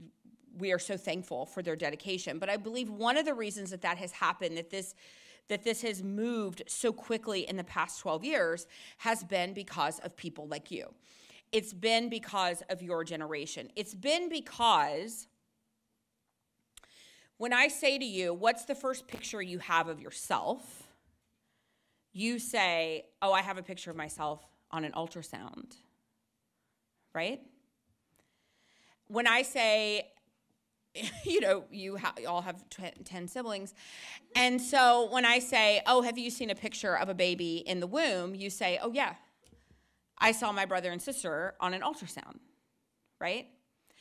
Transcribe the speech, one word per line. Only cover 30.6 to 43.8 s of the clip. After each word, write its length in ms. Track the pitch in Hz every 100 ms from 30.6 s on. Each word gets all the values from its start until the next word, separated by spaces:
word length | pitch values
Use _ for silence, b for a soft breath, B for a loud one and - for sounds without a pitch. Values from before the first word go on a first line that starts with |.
| _ _ _
<laughs> 300 | 180 214 -
you 160 | - -
know, 240 | 196 190 -
you 280 | 202 190 196
ha-, 160 | 233 - -
all 140 | 175
have 260 | 180 175 -
tw-, 340 | - 185 -
ten 240 | 185 180 180
siblings. 460 | 254 233 196 202 B B B B B -
And 280 | 254 247 247
so 480 | 247 277 247 240 220
when 160 | 254 233
I 140 | 247
say, 420 | 247 247 214 208 -
"Oh, 140 | 254
have 160 | 240 233
you 140 | 240
seen 180 | 240 226
a 60 |
picture 420 | 190 214 - 202 170
of 140 | 196
a 40 |
baby 440 | 185 180 175 170 165
in 220 | - 180
the 60 | 180
womb?" 480 | 277 311 185 180
you 140 | 190 196
say, 300 | - 190 175
"Oh, 120 | 233
yeah, 240 | 262 240 - _ _ _ b b b b b _ -
I 160 | 220
saw 200 | 226 226
my 120 | 202
brother 260 | 190 185 175
and 120 | 175
sister 520 | 185 - 175 151 190 -
on 140 | 180
an 80 | 185
ultrasound," 560 | - 311 185 - - - - _ _ _ _ _ _ -
right? 280 | 175 220 - _ _ _